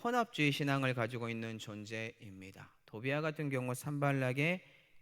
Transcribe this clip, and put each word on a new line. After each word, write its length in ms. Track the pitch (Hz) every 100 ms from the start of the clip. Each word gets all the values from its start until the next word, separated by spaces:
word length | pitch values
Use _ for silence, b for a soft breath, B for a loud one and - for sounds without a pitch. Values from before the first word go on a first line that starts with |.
혼합주의 500 | 233 247 226 - 147
신앙을 400 | 139 143 139 135
가지고 360 | 123 113 120 117
있는 280 | 113 113 110
존재입니다. 1120 | 110 104 101 110 113 - 113 95 95 95 95 _
도비아 360 | - 110 127 143
같은 280 | 156 151 147
경우 260 | 135 127
산발락의 840 | 127 151 147 143 139 131 127 156 185 b b b b